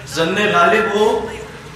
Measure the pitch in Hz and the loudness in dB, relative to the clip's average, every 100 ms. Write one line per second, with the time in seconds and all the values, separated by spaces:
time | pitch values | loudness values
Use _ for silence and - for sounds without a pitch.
0 | - 156 170 196 208 175 175 214 214 208 | -10 -4 -2 0 0 4 4 4 2 2
1 | 214 - - - - - - | 2 2 -4 -10 -12 -16 -18